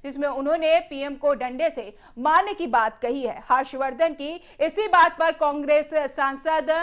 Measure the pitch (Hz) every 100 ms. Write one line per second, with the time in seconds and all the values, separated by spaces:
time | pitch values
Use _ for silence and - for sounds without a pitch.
0 | 277 277 285 262 277 330 320 330 339 277
1 | 277 269 294 262 247 254 320 285 208 -
2 | - 233 277 349 403 403 330 233 220 -
3 | 233 277 247 - - 254 269 262 269 254
4 | 330 294 285 349 - - 311 359 427 359
5 | 339 - 320 320 294 294 285 302 302 311
6 | 277 294 269 269 311 320 294 320